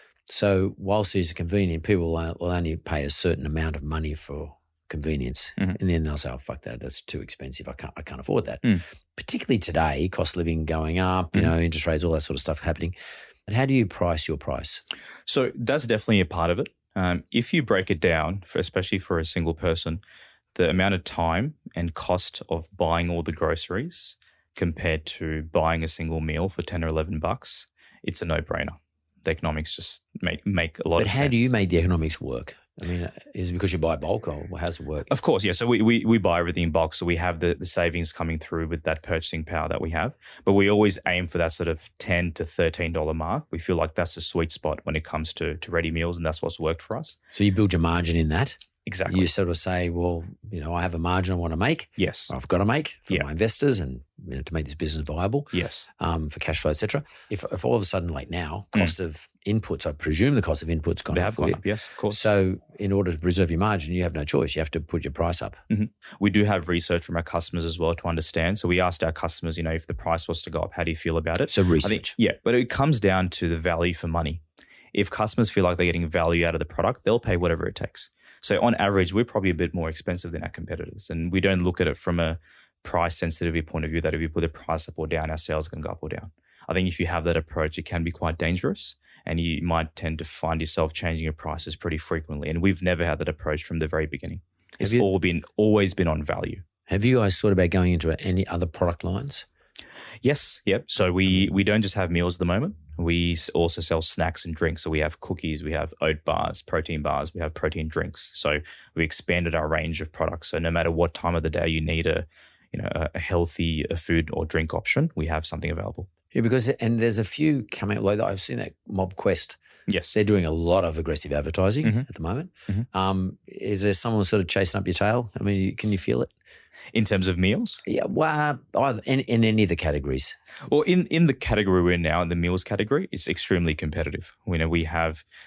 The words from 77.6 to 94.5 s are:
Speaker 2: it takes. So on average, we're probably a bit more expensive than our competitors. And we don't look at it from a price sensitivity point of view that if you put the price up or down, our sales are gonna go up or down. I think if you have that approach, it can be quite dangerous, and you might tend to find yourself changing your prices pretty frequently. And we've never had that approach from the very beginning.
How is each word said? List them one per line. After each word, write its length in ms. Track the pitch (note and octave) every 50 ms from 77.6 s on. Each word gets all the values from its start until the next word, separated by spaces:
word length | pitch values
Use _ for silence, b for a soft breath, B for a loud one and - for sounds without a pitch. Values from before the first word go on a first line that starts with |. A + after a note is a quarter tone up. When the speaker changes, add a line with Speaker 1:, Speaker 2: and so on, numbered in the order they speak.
| D#2+
Speaker 2:
it 80 | - -
takes. 360 | - - - - - - - b b b b b b
So 220 | b - G#2 F2+
on 140 | - A#2+ A2+
average, 380 | - F#2+ G2+ G2+ G2 F#2 E2+ F#2+
we're 120 | G#2+ B2
probably 240 | - - G#2+ F#2+ F#2+
a 60 | E2+
bit 180 | D#2+ F2 D#2+ -
more 160 | F2 E2 D#2+
expensive 420 | D#2+ - - F#2 F2+ E2+ - E2+
than 120 | E2 E2 -
our 60 | -
competitors. 600 | - - E2+ - D#2+ D#2+ - - - G2+ - -
And 220 | E2+ E2 E2 F2
we 100 | F2 F#2+
don't 220 | F2+ G2 F#2+ F2+ F2
look 180 | F2+ F2 -
at 60 | F#2
it 100 | D#2 C#2+
from 220 | - - F2+ E2+ E2+
a 180 | E2+ D#2+ D#2+ - b b b b b b b b -
price 340 | - - F2 E2+ F2 -
sensitivity 460 | - F2+ E2 D#2+ - F2 E2+ D#2+ E2 D#2
point 200 | - - D#2+ D#2
of 60 | D#2
view 80 | D#2 E2
that 120 | D#2 D#2 D#2+
if 80 | D#2+
you 80 | E2 D#2+
put 120 | D#2 E2+
the 60 | E2
price 400 | D#2 - - - - E2 D#2 -
up 60 | - D2+
or 100 | - D#2+
down, 240 | D#2+ D#2+ D#2 D#2 D#2+
our 60 | D#2
sales 300 | D#2 - - D#2+ D#2 D2+
are 40 | -
gonna 120 | - D#2+ D2+
go 60 | -
up 100 | - - -
or 60 | D2+
down. 220 | - - - - - b b b b b b b
I 40 | E2
think 140 | F#2+ F#2+
if 120 | F2+ E2 -
you 80 | F2
have 160 | E2+ F2 E2+ D#2+
that 120 | F2 E2
approach, 440 | D#2+ D#2+ - - E2+ D#2 D#2+ - -
it 60 | D#2
can 180 | - F2 E2+ E2
be 80 | E2+
quite 260 | F2 - - D#2+ E2
dangerous, 580 | - E2+ E2 F2+ F2+ - C#3+ G3+ - - - - b b b b b b
and 140 | - E2+ E2+
you 220 | E2+ E2 D#2+ C#2+ E2
might 320 | F2 E2 E2 D#2+ D#2 -
tend 240 | - - D#2 D#2+ D#2
to 40 | D#2+
find 360 | - - - - D#2+ D#2+ D#2
yourself 320 | D#2+ D#2+ - - D#2+ D#2 D#2+
changing 300 | - - E2+ E2 D#2+ D#2+
your 100 | D#2+ D2+
prices 420 | - - D#2 D#2 D#2+ - E2 D#2+
pretty 220 | - - F2 D#2+
frequently. 500 | D#2 - - E2+ D#2+ D#2 - D2+ D2 D2
And 140 | D2+ D#2+ E2+
we've 220 | F2 G2 F#2 E2 F#2
never 200 | F#2 F2+ D#2+ F2
had 120 | E2+ D2+ D2+
that 80 | D#2+
approach 360 | E2 D#2+ - - D#2+ D2+ D2+ -
from 160 | - E2+ E2
the 80 | D#2+
very 180 | D2+ E2 D#2+ D#2
beginning. 360 | D2+ D2 C#2 - D#2+ D#2+ - - _